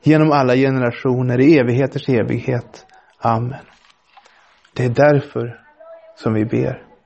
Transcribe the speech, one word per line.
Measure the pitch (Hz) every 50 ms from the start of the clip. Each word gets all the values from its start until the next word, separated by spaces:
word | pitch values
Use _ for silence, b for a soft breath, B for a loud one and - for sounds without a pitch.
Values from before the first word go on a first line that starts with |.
genom | _ 147 156 151 156 156
alla | 143 143 131 123 123
generationer, | 127 135 135 135 131 123 120 120 - - 135 127 123 127 123 120 123
i | 131 147 170 147
evigheters | 123 120 120 127 139 131 - - - -
evighet. | 131 113 101 - 120 117 - - 127 120 110 - - - - b b b b b b b
Amen. | - 117 117 113 120 123 135 - - _ _ _ _ _ _ _ _ _ b b b b b b b b b b b b _
Det | - 127
är | 123
därför | 117 135 143 147 147 139 139 - - 123 117 117 110 - _ _ _ _ - - - - - - -
som | _ - 113 110
vi | 107 107
ber. | 117 117 117 131 131 123 - - _ _ _ _